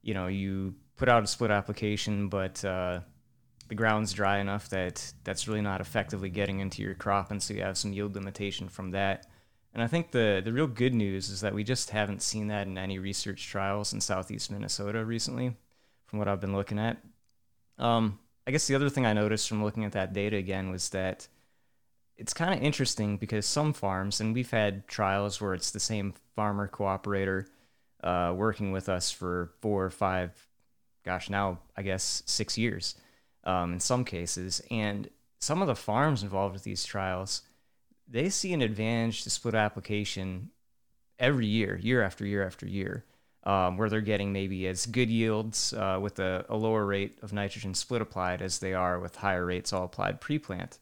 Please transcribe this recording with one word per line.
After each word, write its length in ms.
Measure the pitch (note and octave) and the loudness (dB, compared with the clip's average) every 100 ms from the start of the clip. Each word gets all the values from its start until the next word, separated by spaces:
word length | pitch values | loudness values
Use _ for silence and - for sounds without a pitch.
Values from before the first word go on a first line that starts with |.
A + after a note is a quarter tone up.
you 120 | - | -2
know, 120 | G2 F#2 | -2 0
you 480 | G2 G2 F#2+ F#2+ - _ - | 0 -2 -2 -4 -8 _ 0
put 120 | B2 | 6
out 140 | A#2+ | 6
a 60 | G#2 | 4
split 240 | - A2+ | 0 2
application, 760 | G2+ G2 G#2+ G#2+ G#2 - G2+ G2 | 2 2 -2 -2 0 -2 -2 0
but, 360 | G2 F#2+ - | -2 -2 -4
uh, 360 | G2 F#2 F2+ F2+ - _ _ _ _ _ - | -4 -2 -2 -4 -8 _ _ _ _ _ -10
the 60 | |
ground's 380 | G#2+ A2 G#2+ G#2+ | 2 4 4 2
dry 260 | G2 G2 G2+ | 2 2 4
enough 300 | G2 G2+ - | 0 -2 -2
that 440 | F#2+ F2+ - - - | -2 -2 -4 -12 -10
that's 240 | - F#2+ - | -6 -4 -2
really 140 | G#2+ | 0
not 180 | G#2 F#2+ | 0 -2
effectively 480 | - A2+ G2 G2 F#2+ | 0 -2 0 -4 -4
getting 320 | F#2+ G2 F#2+ | -2 -2 0
into 220 | G2 - | -4 -4
your 120 | G2+ | -6
crop, 360 | F2+ G#2 G2 F#2 | -4 2 2 2
and 120 | G2+ | -4
so 120 | - | -4
you 80 | G2+ | -4
have 160 | F#2+ F#2 | -2 -2
some 140 | G#2 | -2
yield 220 | G2 G#2 | -2 -4
limitation 540 | G2 F#2+ F#2+ G2+ - F#2+ | -4 -8 -4 -4 -4 -8
from 220 | - F#2 | -8 -4
that. 360 | G2 G2 F#2+ - - _ _ _ | 0 0 0 -8 -20 _ _ _
And 100 | A2+ | -2
I 40 | A#2 | 0
think 240 | E3+ E3 | 0 2
the, 320 | B2 A2 F#2+ | 4 4 4
the 80 | G#2 | 2
real 140 | A#2+ D3+ | 0 0
good 260 | G#2+ B2 | 4 4
news 380 | A#2+ G2+ F#2+ F#2+ | 4 2 0 -4
is 100 | G2 | -2
that 140 | G#2 | -2
we 100 | G2+ | 0
just 240 | G#2+ B2+ - | 0 -2 0
haven't 300 | G#2+ G#2 G2 | 0 0 0
seen 280 | - A2 G#2 | -2 -2 -2
that 180 | G#2 F#2+ | -2 -4
in 100 | F#2 | -4
any 220 | F#2+ F#2+ | -4 -4
research 480 | F#2+ G2 A2 F#2+ - | -4 -4 -6 -8 -6
trials 480 | G2 G2 G2+ G#2 | -2 0 0 -2
in 80 | G#2 | -2
southeast 480 | - F#2+ F#2 A2 - | 0 -2 -2 -6 -6
Minnesota 520 | G2+ G#2 - G2+ A2 | -6 -4 -4 -2 -2
recently, 540 | A2 A#2 - B2 B2+ A2+ _ _ _ _ | -2 -2 -2 -2 -4 -4 _ _ _ _
from 140 | _ G#2+ | _ -2
what 100 | G2+ | 0
I've 140 | G2 | 0
been 120 | F#2+ | 0
looking 240 | G2 G2 G#2 | -2 0 0
at. 200 | A2+ - - _ _ _ _ _ _ - | -2 -2 -12 _ _ _ _ _ _ -2
Um, 400 | A#2+ A#2 A2 G2+ _ _ - | 2 4 2 -2 _ _ -2
I 40 | |
guess 160 | D3 - | 0 4
the 80 | |
other 160 | C3+ C#3+ | 4 4
thing 160 | C#3 A#2+ | 4 4
I 80 | |
noticed 340 | G#2 G#2+ G#2+ - | 4 4 2 0
from 160 | G#2+ | 0
looking 220 | G#2+ A2 G#2 | 0 0 -2
at 60 | |
that 200 | G2 F#2+ | -2 -2
data 240 | G2 G#2 G#2 | 0 0 0
again 340 | F#2 F#2+ F#2+ | -2 -2 -2
was 200 | F#2 - | -4 -4
that 360 | F#2+ F#2 - - _ _ _ _ _ _ _ _ - | -2 -2 -4 -14 _ _ _ _ _ _ _ _ -10
it's 160 | A2 | -6
kinda 240 | - E3+ F#3 | 0 0 4
interesting 580 | C#3+ - B2+ - G#2 G2+ | 2 2 0 2 0 0
because 300 | G#2+ G#2+ - | -2 -2 0
some 260 | D3 D3+ | 2 2
farms, 480 | C#3+ G2 F#2 G2 - | 2 0 0 -2 0
and 140 | A2 | 0
we've 160 | A#2 A#2+ | 0 2
had 360 | A2+ G#2 G2 - | 2 2 0 -8
trials 520 | - G2 G2 G2+ F#2+ | 0 2 2 0 -2
where 140 | G2+ | -2
it's 160 | F#2 - | -2 -4
the 100 | G#2 | -2
same 320 | - G#2+ G2 - _ - | -2 -2 -2 -6 _ -2
farmer 320 | G#2+ G2+ G2+ | 0 0 -2
cooperator, 800 | - G2+ F#2+ G2+ G2 F#2+ F#2+ F#2+ _ _ _ _ _ | 0 0 0 0 0 2 0 -4 _ _ _ _ _
uh, 300 | - F2+ F2 F#2 | 0 2 2 2
working 360 | A2 - G2+ | 2 2 -2
with 180 | F#2+ F#2+ | -2 0
us 200 | F2+ - | 0 0
for 440 | - F#2 F2+ F2 _ | -2 -2 -2 -4 _
four 240 | A2 G2+ F#2+ | 0 0 0
or 40 | |
five, 600 | - G2 F#2 F2+ - _ _ _ _ _ _ | 0 0 2 -2 -8 _ _ _ _ _ _
gosh, 260 | F#2+ F#2 - | -4 -4 0
now 300 | G2+ G2 E2+ - | 2 2 -2 -10
I 80 | - | -6
guess 400 | G2 F#2+ - - - | -2 -2 -2 -4 -2
six 320 | - - - | -2 0 0
years, 380 | A#2 G2 - - - _ _ _ | 0 0 -6 -8 -20 _ _ _
um, 280 | - F#2 F2 | 0 0 0
in 80 | F2+ | -2
some 240 | - B2 | 0 0
cases. 560 | B2 F2+ E2+ - F#2 - - | 0 -4 -4 -4 -4 -6 -4
And 380 | A#2 G#2 G2+ - _ _ _ | -2 0 -2 -8 _ _ _
some 240 | - D#3+ | -2 2
of 60 | F#3 | 2
the 80 | A2+ | 0
farms 460 | - A2 D3+ B2+ | 0 4 4 2
involved 300 | G2+ F#2+ G2 | 0 0 0
with 120 | F#2+ | -2
these 200 | G2+ G2 | -6 -6
trials, 580 | - G2+ F#2+ F#2 F#2+ - - _ _ _ _ _ - | -4 -2 0 -2 -2 -6 -8 _ _ _ _ _ -6
they 200 | A#2 E3+ | -2 0
see 240 | - F#3+ | 0 0
an 80 | E3+ | 2
advantage 600 | A#2 G#2 A2+ A#2 A2+ G#2+ | 2 2 0 2 0 -2
to 80 | - | -4
split 240 | - A#2+ | -2 2
application 960 | A2 G#2+ - - G#2 G2+ G2 F#2+ F#2 - _ _ _ _ _ _ - | 2 2 0 -4 -2 -2 -4 -4 -6 -10 _ _ _ _ _ _ 2
every 280 | B2 C#3 G#2+ | 4 4 4
year, 300 | A2+ G2 F#2 | 4 2 0
year 260 | G#2 B2+ | 2 4
after 240 | G2 - G2+ | 2 0 -2
year 180 | G2+ | 0
after 220 | F#2 - F#2+ | -2 -4 -6
year, 380 | G2 F#2+ - - _ _ _ | -4 -4 -6 -10 _ _ _
um, 340 | - G2 F#2 F#2 | 2 4 4 2
where 100 | A2 | 0
they're 140 | G#2+ | 2
getting 300 | G#2+ G#2 G2+ | 2 0 2
maybe 340 | G2 F#2+ F#2 F#2 | 0 -2 -2 -2
as 180 | F#2+ A#2+ | -2 0
good 220 | B2+ A#2 | 2 4
yields, 640 | A2+ A2+ G#2+ A2 - - | 4 4 2 0 -2 -2
uh, 260 | - G2 F#2+ | 0 0 0
with 180 | G2+ - | -2 0
a, 260 | F#2 F#2 - | 0 0 -2
a 60 | A2 | 0
lower 280 | A2 A2 | 2 2
rate 340 | G2+ G2 G2 - | 2 0 -2 -6
of 100 | G2+ | -6
nitrogen 420 | G#2 G2 - G2 | -2 -2 -4 -4
split 280 | F#2 - B2 | -4 -2 -2
applied 400 | A2 F#2 F2+ F2+ | -2 -2 -2 0
as 160 | F#2+ - | -2 -2
they 160 | F#2+ | 0
are 260 | F#2 F2+ F2+ | 2 2 0
with 160 | F2+ - | -4 -2
higher 300 | G2+ F#2 F2+ | 0 2 0
rates 260 | F2+ - | -2 -2
all 120 | G2 | -2
applied 360 | F2+ - G2 - | -2 -2 -2 -2
pre-plant. 580 | - D3+ - F2+ F2+ - | -2 -4 -2 -8 -8 -14